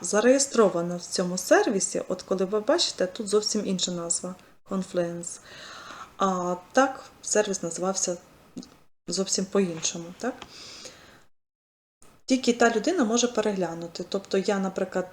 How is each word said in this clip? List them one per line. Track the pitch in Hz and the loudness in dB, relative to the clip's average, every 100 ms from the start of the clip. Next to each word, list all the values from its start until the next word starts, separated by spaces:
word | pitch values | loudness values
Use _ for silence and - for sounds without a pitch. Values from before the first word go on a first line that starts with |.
зареєстрована | 170 208 233 269 269 226 202 170 175 175 | -2 4 6 6 4 6 6 4 -2 -4
в | |
цьому | - - 180 180 | -4 -2 -2 -2
сервісі, | - 339 415 196 - 180 - | 4 4 6 2 0 -2 -4
от | 185 | -6
коли | - 190 185 | -2 -2 0
ви | 214 | 0
бачите, | 214 339 - - 185 | 2 2 2 0 -2
тут | - 208 | -4 -2
зовсім | 208 208 214 196 | 0 2 0 0
інша | 185 - | -2 -2
назва, | 175 170 - 180 190 - - - | -2 -4 -4 -6 -12 -16 -20 -6
Confluence. | 196 180 180 170 170 175 - - - - - - - - - | -4 -2 -2 -2 -4 -10 -12 -16 -18 -18 -16 -16 -16 -14 -2
А | 190 180 180 180 - | 0 0 0 -4 0
так | - 269 - - - | 4 4 2 -14 -14
сервіс | - 208 208 190 | 0 2 2 0
називався | 170 165 180 190 - 175 - - - - - - - _ - | -4 -4 -2 -2 -2 -4 -8 -20 -20 -16 -16 -18 -20 _ -6
зовсім | 175 190 - 190 | -4 -2 -2 0
по-іншому, | 202 185 165 - 175 170 185 | 2 2 0 -4 -6 -10 -8
так? | 233 - - - - - - - - - - _ _ _ _ _ _ _ - - - | -8 -8 -12 -18 -18 -18 -18 -20 -20 -20 -20 _ _ _ _ _ _ _ -20 -12 0
Тільки | 262 240 | 2 2
та | 233 233 | 4 4
людина | 220 262 359 220 | 4 2 2 2
може | 233 240 | 2 2
переглянути. | 220 214 196 170 165 170 - 180 | 0 0 0 -2 -4 -10 -10 -6
Тобто | 196 - 196 | -6 -2 0
я, | 190 196 | 0 0
наприклад, | 190 185 190 196 180 | -2 -2 -4 -2 -4